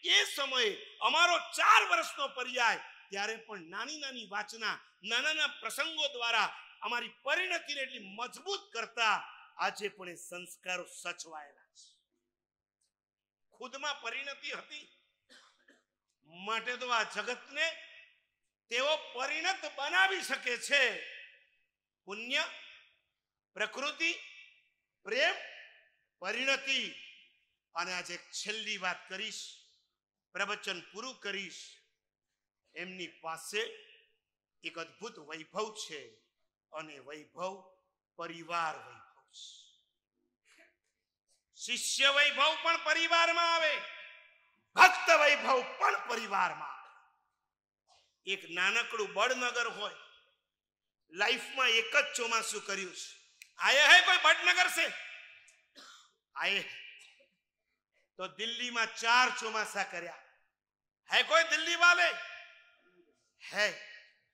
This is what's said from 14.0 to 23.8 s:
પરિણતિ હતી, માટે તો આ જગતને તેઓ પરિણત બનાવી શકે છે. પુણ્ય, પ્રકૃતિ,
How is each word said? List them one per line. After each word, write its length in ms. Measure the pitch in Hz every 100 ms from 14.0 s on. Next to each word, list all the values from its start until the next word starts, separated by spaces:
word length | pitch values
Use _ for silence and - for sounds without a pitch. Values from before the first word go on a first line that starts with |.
પરિણતિ 500 | 233 254 277 269 285
હતી, 380 | 220 - 302 294 _ _ _ _ - - _ _ _ _ _ _ _
માટે 540 | 151 170 196 226 226 247
તો 120 | 247
આ 140 | 233
જગતને 680 | 214 202 208 247 - 285 320 311 - - - _ _ _ _ _ _
તેઓ 280 | 233 277 311
પરિણત 800 | - 240 269 302 339 381 302 -
બનાવી 460 | 285 349 381 370
શકે 360 | - 262 254 233
છે. 540 | - 277 247 185 - - - - _ _ _ _ _ _ -
પુણ્ય, 380 | 208 240 285 330 - - - - _ _ _ _ _ _
પ્રકૃતિ, 680 | 190 220 226